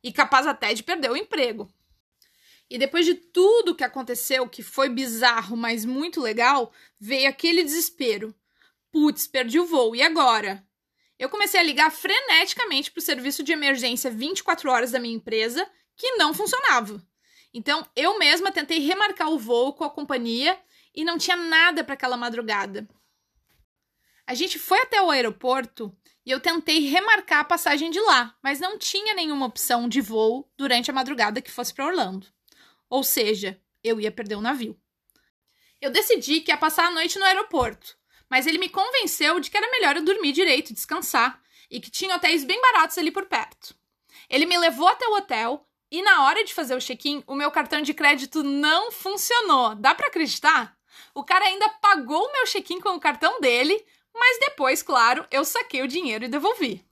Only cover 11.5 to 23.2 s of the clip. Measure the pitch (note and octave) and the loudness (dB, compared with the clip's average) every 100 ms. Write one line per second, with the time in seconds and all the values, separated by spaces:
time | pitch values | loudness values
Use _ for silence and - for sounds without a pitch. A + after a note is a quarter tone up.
11.5 | F#4+ E4 C#4 D#4 D#4 F#4+ A4 C5+ D#4+ G4 | 2 2 2 2 0 -2 -2 4 2 2
12.5 | - A4+ C#4 C#4+ - E4 C4 B3+ C#4 C#4+ | -2 -2 -2 -4 -8 -4 -4 -4 -6 -4
13.5 | D#4 C#4 C4+ B3 A#3+ C4 A3 C#4+ F#4+ - | 0 0 0 -2 -2 -4 -4 -6 -4 -2
14.5 | E4+ C#4 B3 A#3+ B3+ A#3+ A3+ - A3 A3 | -2 2 2 2 -2 -4 -8 -4 -2 -2
15.5 | C4 G4 _ _ _ B4+ A#4 D4+ D4+ G#4 | -2 -6 _ _ _ -4 2 2 0 -2
16.5 | B4+ C5 B3+ G#3 G3+ _ _ _ _ _ | 0 2 2 0 -14 _ _ _ _ _
17.5 | A#3+ B3+ D#4 - - E4 G#4+ D4 E4+ G4 | -8 -2 -2 -2 0 0 4 4 4 0
18.5 | F#4+ D4 E4 C#4+ F#4+ G#4 G4 D#4 D#4 A3 | -2 -2 -2 0 0 -2 0 -2 -2 0
19.5 | A#3+ C4 C#4 D4 - D4 C4 A#3 A#3 D4+ | 0 0 -2 -8 -8 -6 -4 -2 -2 -2
20.5 | F#4+ _ _ _ - D#4+ E4+ - F4 E4+ | -2 _ _ _ -6 -4 -2 -2 -2 2
21.5 | D#4+ F4 E4 C#4 C4+ B3+ B3 A#3+ A#3 A3 | 4 4 2 -6 -4 -4 -4 -4 -6 -4
22.5 | G#3 G3 G3 G#3+ _ _ _ | -4 -4 -10 -14 _ _ _